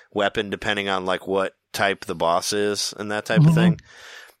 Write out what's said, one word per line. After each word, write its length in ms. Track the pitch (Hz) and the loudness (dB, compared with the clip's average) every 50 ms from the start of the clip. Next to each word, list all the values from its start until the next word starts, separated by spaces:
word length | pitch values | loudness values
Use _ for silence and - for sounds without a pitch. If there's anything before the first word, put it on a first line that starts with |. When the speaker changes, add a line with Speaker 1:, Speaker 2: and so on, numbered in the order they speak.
| - _ | -18 _
Speaker 1:
weapon 380 | - 101 101 101 - 117 107 101 | -2 0 0 0 0 0 -2 -2
depending 400 | 98 95 - 110 104 101 98 101 | -2 -4 -4 -2 -2 -2 -2 -2
on, 160 | 95 95 92 | -2 -2 -2
like, 200 | 92 92 90 - | -2 -2 -2 -2
what 260 | - 95 98 95 - - _ _ _ | -2 -2 -2 -2 -2 -6 _ _ _
type 320 | - - 104 98 95 - - | -4 0 0 0 0 -2 -6
the 120 | - 90 | -8 -4
boss 360 | 80 85 82 85 92 - - | 0 2 2 2 2 0 -2
is 420 | 107 104 104 104 104 98 - - - | -2 0 0 -2 -2 -2 -4 -6 -8
and 120 | - 104 104 | -8 -8 -6
that 140 | 104 107 - | -6 -6 -4
type 140 | - 113 165 | 0 4 4
Speaker 2:
Mm-hmm. 80 | 147 160 | 6 6
Speaker 1:
of 60 | 165 | 6
thing? 240 | 160 170 - - - - - - - - - - - - - - _ | 6 4 2 2 0 -6 -18 -20 -20 -20 -20 -20 -20 -20 -20 -20 _